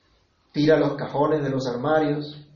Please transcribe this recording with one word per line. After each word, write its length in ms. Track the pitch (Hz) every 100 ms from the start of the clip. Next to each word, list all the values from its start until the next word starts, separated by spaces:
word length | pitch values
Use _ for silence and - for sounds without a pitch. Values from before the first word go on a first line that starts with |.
| _ _ _ _ _
Tira 260 | 151 151 151
los 160 | 143
cajones 480 | - 123 139 151 156
de 80 | 135
los 160 | 131 123
armarios, 680 | 120 143 156 147 147 - - -